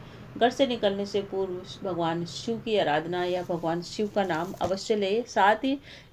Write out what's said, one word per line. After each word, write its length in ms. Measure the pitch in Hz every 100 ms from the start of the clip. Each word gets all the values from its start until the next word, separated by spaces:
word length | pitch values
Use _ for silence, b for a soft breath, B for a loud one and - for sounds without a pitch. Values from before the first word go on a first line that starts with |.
| B B B -
घर 140 | 240
से 160 | 254 269
निकलने 400 | 233 208 196 202
से 160 | 202
पूर्व 640 | 196 190 190 180 185 - 196
भगवान 340 | 170 165 170
शिव 360 | 170 - - 226
की 180 | 226 208
आराधना 460 | 156 151 165 180
या 180 | 180 180
भगवान 400 | 175 170 170 170
शिव 260 | 175 - 208
का 160 | 208
नाम 280 | 190 160 180
अवश्य 440 | 202 175 196 - 214
लें। 280 | 196 220
साथ 320 | 247 220 196 220
ही 220 | 269 277 B B B